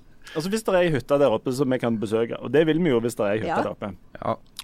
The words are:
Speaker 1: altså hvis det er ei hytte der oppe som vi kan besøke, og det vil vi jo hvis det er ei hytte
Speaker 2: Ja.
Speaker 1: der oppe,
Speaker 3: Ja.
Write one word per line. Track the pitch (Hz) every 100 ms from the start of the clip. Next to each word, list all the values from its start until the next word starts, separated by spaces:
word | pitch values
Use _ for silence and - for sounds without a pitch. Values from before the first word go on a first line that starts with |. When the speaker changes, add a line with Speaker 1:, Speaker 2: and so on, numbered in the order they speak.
| - - -
Speaker 1:
altså | 160 165
hvis | 220 220
det |
er | 185
ei | 175
hytte | 147 - 143
der | 139
oppe | 110 139 127
som | 135
vi | 131
kan | 123 113
besøke, | 104 110 117 120
og | 117
det | 135 160
vil | 156
vi | 175
jo | 120
hvis | 117 -
det |
er | 104
ei | 107
hytte | 135
Speaker 2:
Ja. | 165
Speaker 1:
der | 104
oppe, | - 104 90 - -
Speaker 3:
Ja. | 110 113 - -